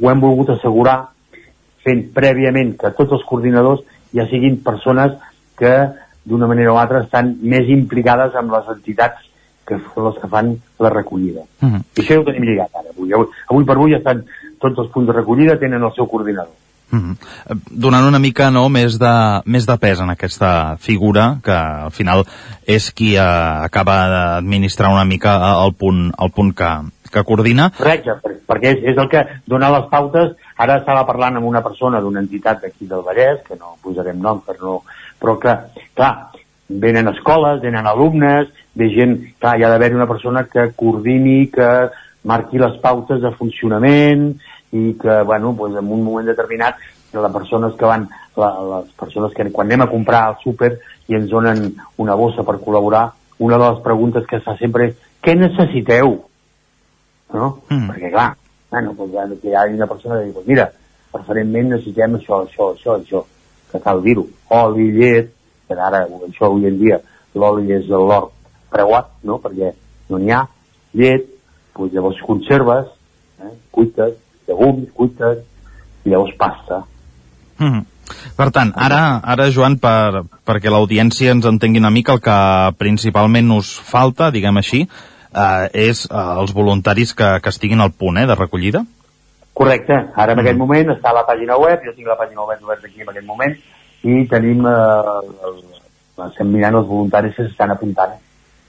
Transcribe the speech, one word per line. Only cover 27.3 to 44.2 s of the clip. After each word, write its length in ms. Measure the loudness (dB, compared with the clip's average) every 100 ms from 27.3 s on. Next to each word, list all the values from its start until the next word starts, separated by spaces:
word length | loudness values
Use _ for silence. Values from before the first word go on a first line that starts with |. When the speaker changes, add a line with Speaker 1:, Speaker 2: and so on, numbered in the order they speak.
| 2 2 4 2 2
Speaker 1:
Correcte, 380 | 0 0 -2 -6
per-, 180 | -6 -8 -4
perquè 260 | 0 0
és, 100 | 0
és 120 | 0 0
el 120 | 2
que 140 | 2 0 -6 -4
dona 220 | 0 2
les 140 | 2 2
pautes. 420 | -2 0 0 0 -2 -14 -4
Ara 220 | 0 0
estava 260 | 2 0 0
parlant 300 | 0 -2 -2
amb 100 | -2
una 160 | -2
persona 380 | -4 -4 -2 0
d'una 200 | -2 -4
entitat 420 | -6 -4 -4 -4
d'aquí 240 | -6 -14 -10
del 160 | -8
Vallès, 380 | -4 0 2 0 -6
que 80 | -18
no 200 | -18 -18
posarem 360 | -10 -8 -6 -6
nom 220 | -4 -4
per 160 | -6 -12
no, 200 | -8 -10 -12 -20 -20 -6
però 180 | -2 0
que, 160 | 0 -2 -4 -20 -12
clar, 360 | -2 -2 -2 -12 -20 _ _ -12
venen 360 | -4 0 2 0
escoles, 520 | -2 0 2 2 0
venen 260 | -4 -4 -2
alumnes, 640 | 2 2 2 2 2 0 _ _
ve 140 | -2 0
gent... 240 | 2 2 0 -6 -4
Clar, 200 | 0 2
hi 40 |
ha 40 | 4
d'haver 260 | 4 2
una 120 | 2 -2
persona 380 | -4 -4 -4
que 280 | -2 0 -2
coordini, 760 | 0 -2 0 0 2 4 4 2
que 200 | 2 2 4 0 -4 -20 _
marqui 340 | -4 -2 -2 0
les 180 | 0 0
pautes 400 | 0 0 -2 -2
de 100 | -2
funcionament 1040 | -4 -8 -4 -2 2 4 4 4 4